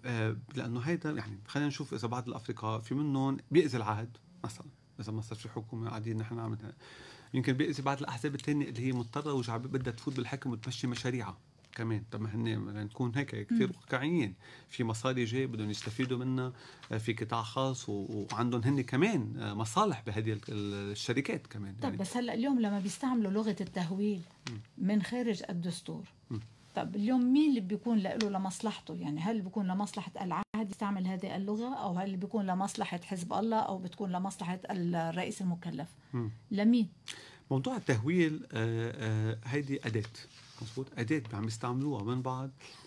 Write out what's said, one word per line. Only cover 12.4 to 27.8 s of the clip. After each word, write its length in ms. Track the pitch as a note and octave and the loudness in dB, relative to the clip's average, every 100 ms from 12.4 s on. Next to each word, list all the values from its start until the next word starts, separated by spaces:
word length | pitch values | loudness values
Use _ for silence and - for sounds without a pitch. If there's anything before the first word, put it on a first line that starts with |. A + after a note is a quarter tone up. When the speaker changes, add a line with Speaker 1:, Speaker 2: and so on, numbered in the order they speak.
| A2+ A2 G2+ | 0 0 -2
Speaker 1:
بدنا 180 | G#2 | -4
نكون 280 | G#2 - B2+ A#2+ | -6 -2 0 0
هيك 300 | C#3+ A2 G#2 | 0 -2 0
كتير 220 | A#3 - | 4 2
Speaker 2:
مم. 60 | - | 0
Speaker 1:
واقعيين، 520 | - B2+ D3 F3 G#2 F#2 - - - | -2 0 2 4 2 -2 -14 -20 -8
في 140 | - | -2
مصاري 420 | A2+ A2 C3 B2+ A2+ | 0 2 2 2 2
جاي 220 | B2+ C3 | 0 0
بدهم 220 | A2+ G#2 | -2 -2
يستفيدوا 480 | G2+ A2 A2 B2+ B2 | -4 -4 -2 0 0
منها، 360 | C3 C3 B2+ B2 - - - | 0 0 0 -6 -16 -18 -6
آه، 60 | A2+ | -2
في 160 | A2+ | 0
قطاع 280 | A2+ A2 A#2 | -2 0 0
خاص 460 | A2+ C3 C3+ B2+ - | 0 0 0 0 -4
و-، 380 | G2+ G2+ G#2+ G2 | -4 -2 -4 -2
وعندهم 280 | G#2+ A#2+ A#2+ | 0 2 4
هن 180 | A#2 C#3 | 4 4
كمان، 560 | A2+ C3 G3+ F#3 G#2+ A#2+ | 4 4 4 4 0 -2
آه، 160 | G#2+ | -2
مصالح 500 | G2+ A2 F#3 G#3+ B2+ - | -2 2 4 4 2 -2
بهذه 260 | G#2 A2 | -2 0
ال-، 80 | G#2 - | -2 -4
ال-، 420 | G#2+ G2+ G2+ G2+ | -4 -2 -2 -4
الشركات 560 | G#2 - A#2+ C#3+ F3 - | -2 0 2 2 -2 -4
كمان، 260 | A2 G2 G2+ | -8 -8 -4
Speaker 2:
طب 80 | |
Speaker 1:
يعني. 140 | C4 F#3 | -2 -2
Speaker 2:
بس 200 | G3 B3 | -2 0
هلأ 160 | A#3+ | 0
اليوم 260 | A#3 C4+ B3+ | 2 4 4
لما 200 | G#3+ G3+ | 4 2
بيستعملوا 520 | F#3+ - B3+ B3 G3 | 0 0 2 4 4
لغة 240 | G3+ A3 G3 | 2 2 0
التهويل 600 | F#3 F#3+ E3+ F#3+ G#3 F#3+ E3 - C#3+ | -2 -2 0 2 2 0 -4 -12 -10
Speaker 1:
مم. 80 | A2 - - | -8 -10 0
Speaker 2:
من 260 | F#3 G#3+ | 4 4
خارج 400 | - B3 A#3 F#3 - | 4 0 0 0 -2
الدستور، 540 | F3 F3 E3+ - D#3+ - - - | -2 -2 -4 -6 -8 -10 -16 -8
Speaker 1:
مم. 80 | A2+ - - - - | -6 -6 -14 -8 -4
Speaker 2:
طب 200 | - G3+ | -2 0
اليوم 380 | G#3+ C4 B3 | 2 4 6
مين 160 | C#4 D#4 | 8 8
اللي 100 | B3 | 6
بيكون 380 | F#3 G#3 | 2 0